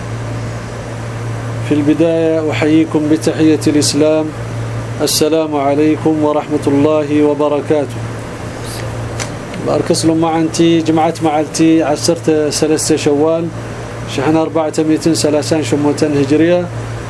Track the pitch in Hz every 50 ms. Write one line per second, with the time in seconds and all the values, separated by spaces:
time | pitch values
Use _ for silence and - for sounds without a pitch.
0 | - - - - - - - - - - - - - - - - - - - -
1 | - - 117 - - - - - - - - - - - 147 147 147 143 156 143
2 | 160 170 165 165 165 160 160 160 156 156 139 117 156 151 156 160 156 156 - 160
3 | 151 151 156 156 - 165 147 127 156 156 156 143 - 156 143 147 143 123 - 143
4 | 151 156 156 156 156 156 151 - - - - - - - - - - - - -
5 | 151 147 - - 160 151 156 160 156 151 151 147 139 139 143 143 151 156 156 -
6 | - 160 160 156 151 147 147 151 143 143 143 143 - 143 139 139 143 156 156 156
7 | 151 143 147 151 151 147 147 139 147 147 147 147 127 113 160 151 139 123 117 -
8 | - - - - - - - - - - - - - - - - - - - -
9 | - - - - - - - - - - - - - 120 143 147 - - 175 165
10 | - 160 165 160 160 160 160 165 165 156 156 - 170 165 165 165 156 147 160 165
11 | 160 170 165 - 160 160 147 151 156 143 - - 165 160 160 165 156 135 147 147
12 | - - 170 160 - 160 156 151 151 147 135 - - 151 156 147 - - 160 139
13 | - 151 143 143 151 160 165 165 170 165 165 - - - - - - - - -
14 | - - - 143 139 147 156 160 160 151 147 160 160 156 143 - 160 156 156 147
15 | - 170 160 135 - 151 147 151 139 113 170 160 147 113 - 143 147 147 143 -
16 | 156 151 147 143 143 127 147 151 160 170 175 180 180 170 - - - - - -
17 | - -